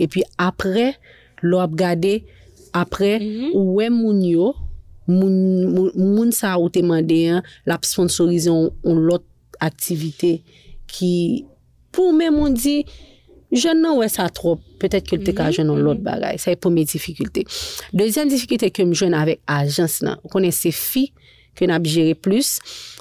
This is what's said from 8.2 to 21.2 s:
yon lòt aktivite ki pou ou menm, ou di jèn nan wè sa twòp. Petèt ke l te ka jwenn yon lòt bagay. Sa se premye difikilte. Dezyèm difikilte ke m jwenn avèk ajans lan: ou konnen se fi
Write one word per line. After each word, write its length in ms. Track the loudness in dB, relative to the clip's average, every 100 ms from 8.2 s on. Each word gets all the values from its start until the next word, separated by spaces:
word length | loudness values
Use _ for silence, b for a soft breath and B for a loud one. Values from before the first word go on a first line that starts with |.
| 2 2 2
yon 520 | 2 0 -2 0 2 2
lòt 200 | 0 -4 _ _ -6
aktivite 760 | -6 -6 -6 -6 -6 -2 0 -2 b b b b -16
ki 220 | -4 0 0 0 -2 -6 _ _ _ _
pou 160 | 0 2
ou 60 | 4
menm, 240 | 2 2
ou 80 | 2
di 320 | 0 0 -2 -4 B B B B B _
jèn 300 | 0 2 2
nan 160 | 2 2
wè 100 | 0
sa 140 | -2 -4
twòp. 300 | -2 -2 -2 -4 -4
Petèt 240 | -2 -2 -2
ke 140 | -2
l 80 | -2
te 80 | -2
ka 140 | 0
jwenn 160 | 0 0
yon 160 | 2 2
lòt 160 | 0 -4
bagay. 340 | -4 -6 -4
Sa 100 | -2
se 80 | 0
premye 260 | 0 2 0
difikilte. 560 | -4 -8 -8 -6 -4 -6 B B B B -2
Dezyèm 360 | 0 0 0
difikilte 380 | 0 0 -2 -2
ke 140 | 0 0
m 80 | 2
jwenn 180 | 2 2
avèk 260 | 0 -2 -2 -2
ajans 420 | 0 0 -2 -2 -4
lan: 120 | -6
ou 100 | -4
konnen 220 | 0 0 0
se 180 | -2
fi 380 | -4 -4 -2 -2 -4